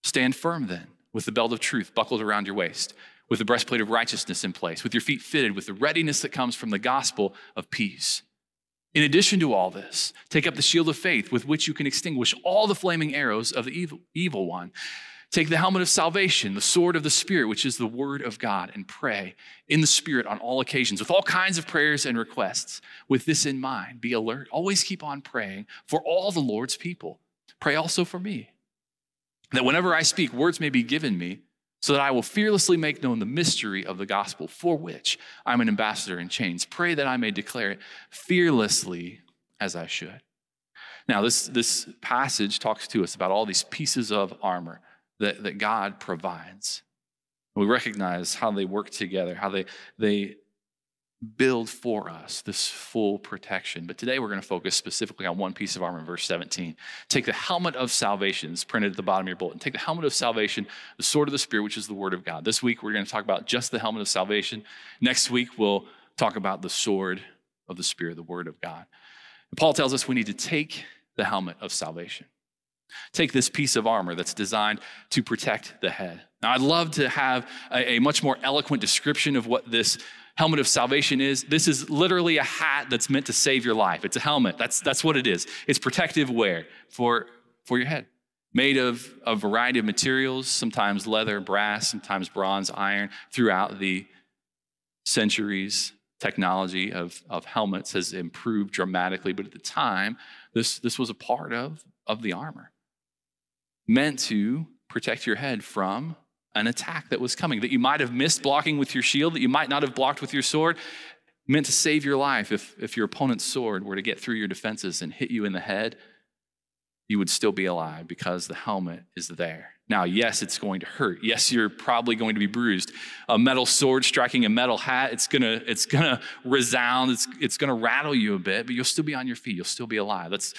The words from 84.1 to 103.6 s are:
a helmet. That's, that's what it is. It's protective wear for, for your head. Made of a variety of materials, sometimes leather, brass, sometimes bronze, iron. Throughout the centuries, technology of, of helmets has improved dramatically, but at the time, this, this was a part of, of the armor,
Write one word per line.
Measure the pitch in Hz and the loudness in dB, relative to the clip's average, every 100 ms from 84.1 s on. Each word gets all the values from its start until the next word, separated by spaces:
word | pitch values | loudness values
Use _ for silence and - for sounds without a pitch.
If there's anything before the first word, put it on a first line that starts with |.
| 123 | 0
a | |
helmet. | 147 147 110 - | 2 4 4 2
That's, | 120 - | -2 0
that's | 147 131 | 0 2
what | 160 143 | 2 2
it | 127 | 2
is. | 87 - - - | 0 -2 -6 0
It's | 143 | 0
protective | 135 151 165 160 135 | 2 0 2 2 2
wear | 117 104 85 78 - _ | 4 2 2 -6 -18 _
for, | - 120 117 - - _ _ | 0 2 2 0 -20 _ _
for | - 127 | -2 0
your | 127 | 0
head. | 151 98 _ _ _ _ | -4 -6 _ _ _ _
Made | 117 135 135 | 4 4 6
of | 127 120 - - | 4 0 -8 -8
a | - 107 | -2 0
variety | 104 113 123 127 | 2 2 4 2
of | |
materials, | 107 98 131 131 131 131 131 | 2 0 2 2 0 -2 -2
sometimes | - 117 110 104 101 104 | -2 -2 0 2 0 0
leather, | 110 110 104 | 0 2 -2
brass, | 95 98 104 104 - | 0 0 2 0 -2
sometimes | 104 - 98 95 | -4 -4 -4 -2
bronze, | 107 95 98 98 | -2 0 0 -2
iron. | - 98 101 101 - - | -2 0 0 -2 -10 -8
Throughout | - 117 92 104 101 | 2 4 4 0 -2
the | 95 92 - _ _ _ _ _ _ _ _ _ | -2 -2 -6 _ _ _ _ _ _ _ _ _
centuries, | - - 107 - 104 98 95 - - _ _ _ | -2 2 2 2 -2 -4 -2 -4 -4 _ _ _
technology | 98 101 92 92 92 92 98 | -4 0 0 2 0 -2 -4
of, | 90 87 - - | -4 -8 -10 -10
of | 85 | -10
helmets | - 120 104 95 - | -4 -2 -2 -4 -4
has | 98 87 | -4 -4
improved | 92 87 - 117 110 98 | -8 -10 -8 -2 -2 -2
dramatically, | - 92 92 90 92 98 | -2 -2 0 -2 -2 -4
but | 95 98 | -4 -8
at | |
the | 85 | -10
time, | - - 131 95 101 120 - - - | -6 -2 0 0 -2 -4 -14 -20 -6
this, | 113 117 - | -2 -2 -2
this | 120 - | -4 -2
was | 117 | -4
a | |
part | 107 - 127 156 | -6 -4 -4 -2
of, | 117 139 156 - _ - | -6 -6 -10 -18 _ -6
of | 110 | -4
the | 110 | -4
armor, | 90 151 - - _ _ _ _ _ _ _ _ _ | -6 -8 -14 -20 _ _ _ _ _ _ _ _ _